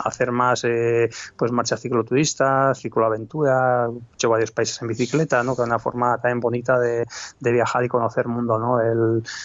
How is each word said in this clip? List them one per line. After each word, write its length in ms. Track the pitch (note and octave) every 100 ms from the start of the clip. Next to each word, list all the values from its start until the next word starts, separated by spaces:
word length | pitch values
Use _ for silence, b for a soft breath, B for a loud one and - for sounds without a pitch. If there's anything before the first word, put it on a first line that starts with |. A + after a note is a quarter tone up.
a 40 | A2
hacer 220 | - B2+
más, 340 | A#2+ B2 A#2+
eh, 460 | A#2+ A#2 A#2 A#2 A2+ B B -
pues, 140 | A#2+
marcha 260 | B2 A#2 A#2
cicloturista, 960 | A#2+ A#2+ A2+ B2+ D3+ - C3+ C3+ C3+
cicloaventura, 1120 | B2+ A2 - A2+ A2 A2 D#3 C#3+ C3 B2+ B2 A#2+
he 260 | A#2+ A#2+
hecho 160 | - A#2+
varios 220 | A2+ A2
países 280 | - A2+ -
en 80 | A#2
bicicleta, 540 | A2+ A#2+ D3 D#3+ B2+
¿no? 140 | B2 B2
Que 60 |
es 60 | A#2+
una 100 | A#2
forma 400 | B2 B2 B2 A#2
también 220 | B2 A#2+
bonita 380 | A#2 A#2+ A#2+ B2+
de, 280 | A#2+ A#2 A#2 B B -
de 120 | A#2+
viajar 320 | A#2+ A2+ B2
y 40 | B2
conocer 400 | B2 A2+ - A#2+
mundo, 300 | A#2+ A#2+ A2
¿no? 220 | A#2 B2
El, 420 | A2+ A2+ A2+ A2+ A2+ B